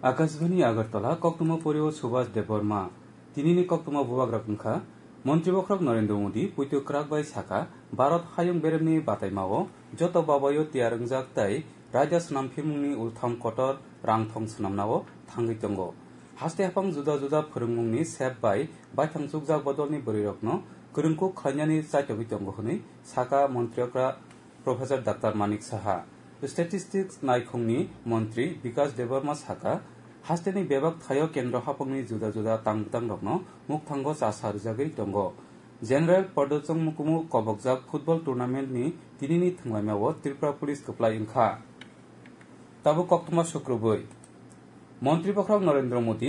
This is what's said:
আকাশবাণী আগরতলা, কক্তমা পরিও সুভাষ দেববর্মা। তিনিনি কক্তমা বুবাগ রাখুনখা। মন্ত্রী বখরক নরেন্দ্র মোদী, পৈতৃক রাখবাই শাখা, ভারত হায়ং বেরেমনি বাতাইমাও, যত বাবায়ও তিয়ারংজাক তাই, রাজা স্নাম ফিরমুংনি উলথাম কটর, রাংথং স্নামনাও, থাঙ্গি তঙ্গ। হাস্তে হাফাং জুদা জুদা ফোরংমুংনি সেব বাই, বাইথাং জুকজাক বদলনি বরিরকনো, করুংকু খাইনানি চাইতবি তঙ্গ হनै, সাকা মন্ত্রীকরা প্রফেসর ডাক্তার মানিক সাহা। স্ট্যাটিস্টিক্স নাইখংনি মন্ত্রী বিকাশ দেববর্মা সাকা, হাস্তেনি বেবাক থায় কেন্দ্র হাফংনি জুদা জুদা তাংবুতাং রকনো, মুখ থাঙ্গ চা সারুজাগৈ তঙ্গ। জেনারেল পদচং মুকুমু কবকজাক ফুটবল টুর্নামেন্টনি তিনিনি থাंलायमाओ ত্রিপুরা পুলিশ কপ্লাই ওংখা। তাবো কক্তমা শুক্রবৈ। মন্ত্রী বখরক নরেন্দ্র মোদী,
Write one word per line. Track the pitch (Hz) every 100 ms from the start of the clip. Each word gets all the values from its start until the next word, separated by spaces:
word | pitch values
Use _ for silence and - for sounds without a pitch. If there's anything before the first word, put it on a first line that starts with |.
| 131
আকাশবাণী | 131 160 151 170 185
আগরতলা, | 131 113 110 113 110 165
কক্তমা | 170 165 160 165
পরিও | 160 151 151
সুভাষ | 151 120 123 117
দেববর্মা। | 107 101 107 104 104 90 - - - -
তিনিনি | - 151 175 180
কক্তমা | 165 - 143
বুবাগ | 123 123 123 110
রাখুনখা। | 110 104 113 139 - - - - 131
মন্ত্রী | 160 170
বখরক | 185 185 196
নরেন্দ্র | 156 113 107 101
মোদী, | 101 104 190 -
পৈতৃক | 135 143 139
রাখবাই | 143 147 151
শাখা, | 147 110 - 98 170 - - 113
ভারত | 135 170 170
হায়ং | - 175 175
বেরেমনি | 156 160 160 160 123
বাতাইমাও, | 104 98 98 95 113 196 - - -
যত | 165 170 156
বাবায়ও | 143 139 147 156
তিয়ারংজাক | 135 117 117 120 131 127
তাই, | - 101 127 156 - -
রাজা | 120 151 170
স্নাম | 165 139 135
ফিরমুংনি | 143 151 147 143 131
উলথাম | 113 113 123 120
কটর, | 117 110 131 139 - -
রাংথং | - 110 110 110 113
স্নামনাও, | - 101 98 104 147 - - -
থাঙ্গি | - 117 113
তঙ্গ। | 107 98 90 - - - - -
হাস্তে | 151 160
হাফাং | 185 185 190
জুদা | 147 143 147
জুদা | 135 151
ফোরংমুংনি | 151 - 117 117 117 113 160
সেব | - 131 120
বাই, | 113 101 156 - - -
বাইথাং | 151 156 143
জুকজাক | 156 147 151
বদলনি | 135 131 143 151 117
বরিরকনো, | 107 104 95 107 175 - - -
করুংকু | - 156 156 190 185
খাইনানি | 139 139 156 156 156
চাইতবি | 147 143 110 113
তঙ্গ | 107 98
হनै, | 107 107 196 - - -
সাকা | - 123 139 139
মন্ত্রীকরা | 123 117 120 123 127 131 - - - - -
প্রফেসর | - 120 131 135 -
ডাক্তার | 107 110 104
মানিক | 104 107
সাহা। | - 107 101 90 - - - - 139
স্ট্যাটিস্টিক্স | - 170 196 185 196 190 -
নাইখংনি | 139 123 120 123 113 120 - - 117
মন্ত্রী | 113 110 117 123 -
বিকাশ | 123 131 143 117
দেববর্মা | 120 135 143 147
সাকা, | - 101 107 170 - - - - -
হাস্তেনি | 165 190 190
বেবাক | 170 139 151 165
থায় | - 135 160
কেন্দ্র | 147 123 120 117
হাফংনি | 139 135 135 113
জুদা | 110 110
জুদা | 107 107 110
তাংবুতাং | 110 107 107 120 120
রকনো, | 92 98 165 - - -
মুখ | 147 -
থাঙ্গ | 143 139
চা | 151 117
সারুজাগৈ | 101 110 104 113 110 151 147
তঙ্গ। | 101 101 92 - - - - -
জেনারেল | 110 135 165 185 190 -
পদচং | 139 147 143 165 160
মুকুমু | 156 156 160 165
কবকজাক | 123 110 104 127 127 -
ফুটবল | 147 143 165 160
টুর্নামেন্টনি | 123 123 131 135 123 135 170 - -
তিনিনি | 143 170 180
থাंलायमाओ | 180 123 107 104 104 117 156
ত্রিপুরা | 143 139 151
পুলিশ | 143 143 143 -
কপ্লাই | - 117 110
ওংখা। | 107 131 110 - - - - - - - - - - - - -
তাবো | 156 151
কক্তমা | 180 170 170 170
শুক্রবৈ। | 165 156 139 120 110 101 - - - - - - - - - -
মন্ত্রী | 131 165 175 202
বখরক | 196 208
নরেন্দ্র | 185 143 127 120
মোদী, | 113 110